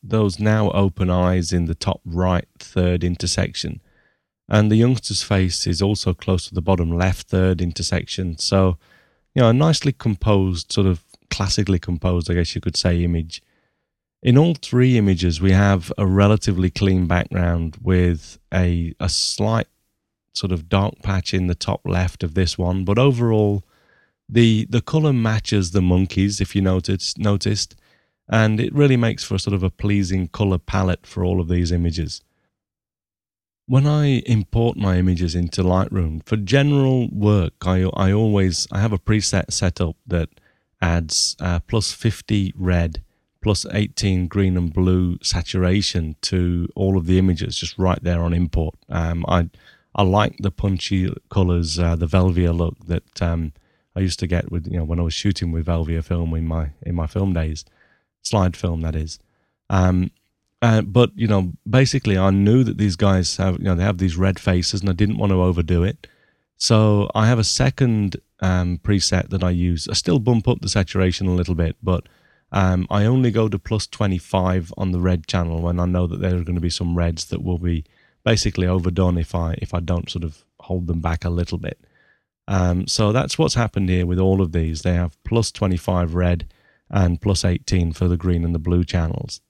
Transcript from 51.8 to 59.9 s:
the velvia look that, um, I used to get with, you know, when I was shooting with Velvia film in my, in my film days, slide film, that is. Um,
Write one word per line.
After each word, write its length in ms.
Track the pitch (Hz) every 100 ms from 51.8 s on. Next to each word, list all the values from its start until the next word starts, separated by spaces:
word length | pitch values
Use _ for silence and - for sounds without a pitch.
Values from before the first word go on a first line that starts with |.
| 85 82
the 120 | 82
velvia 460 | 95 92 87 87
look 240 | 85 85 - 82
that, 340 | 85 - -
um, 320 | 87 82 78 - _ _ _ 92
I 40 |
used 200 | 95 -
to 80 | 87
get 240 | 87 -
with, 160 | 85 80
you 100 | 87
know, 60 |
when 160 | 78 85
I 20 |
was 140 | 85 -
shooting 360 | 104 90 85
with 140 | 82 85
Velvia 380 | 82 80 82
film 320 | - 87 82 80
in 100 | 82
my, 240 | 80 73 -
in 100 | -
my 140 | 85 80
film 260 | 101 98
days, 320 | 85 78 76 - _ _ _ _ _
slide 340 | - 107 92 -
film, 260 | 92 82
that 140 | 82 80
is. 220 | 78 - _ _ _ _ -
Um, 400 | 98 92